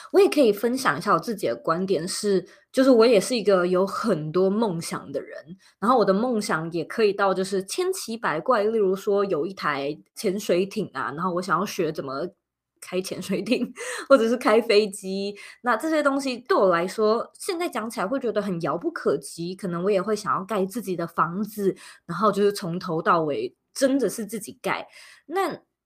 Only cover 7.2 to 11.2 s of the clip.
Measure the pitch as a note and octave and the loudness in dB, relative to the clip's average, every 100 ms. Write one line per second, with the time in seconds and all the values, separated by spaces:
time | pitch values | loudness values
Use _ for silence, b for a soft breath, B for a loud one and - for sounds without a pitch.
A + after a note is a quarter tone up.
7.2 | G3 F#3 F#3+ G3 F#3+ - F4+ F#4 - A3+ | 2 2 0 -2 -4 -4 -2 -2 -6 -6
8.2 | G3 D#3 D#3 A#3+ G#3 A3+ F#3+ F#3+ G#3 G3 | -4 -2 0 2 2 2 2 0 0 0
9.2 | G3 D#3+ E3+ F#3+ E3 C#3 C#3 D#3 - - | 2 0 -2 -4 -4 -2 -4 -8 -12 -6
10.2 | G#3 G3 - F3 G3 A3 E3 C3+ A#2 C#3+ | -4 -2 0 0 0 -4 -6 -6 -6 -4